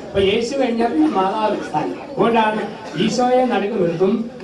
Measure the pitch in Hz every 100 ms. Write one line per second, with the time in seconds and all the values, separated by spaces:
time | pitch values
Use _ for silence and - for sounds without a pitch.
0 | - 202 190 220 233 277 247 226 233 311
1 | - 190 190 214 214 - - 156 - -
2 | - 180 233 226 214 214 208 - - 151
3 | - 233 247 254 254 196 202 214 170 165
4 | 190 233 - -